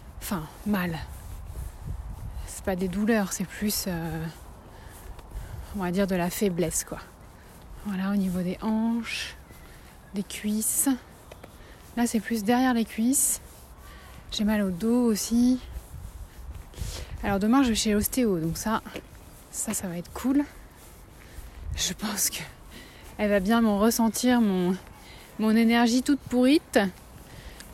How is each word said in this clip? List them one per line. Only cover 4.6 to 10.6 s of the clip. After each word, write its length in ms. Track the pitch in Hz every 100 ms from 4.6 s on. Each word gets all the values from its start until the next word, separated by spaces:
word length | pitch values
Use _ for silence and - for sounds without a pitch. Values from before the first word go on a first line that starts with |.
| - - - - - - - - - - - 202
on 40 |
va 120 | 180
dire, 140 | 180 190
de 100 | 185
la 140 | 175
faiblesse, 540 | - 202 175 165 -
quoi. 160 | - - - - - - - - - - 208
Voilà, 260 | 185 196
au 40 | 202
niveau 260 | 190 180
des 160 | 180 -
hanches, 760 | 220 220 226 233 220 - - - - - - - - - -
des 100 | 202
cuisses. 680 | - - 214 214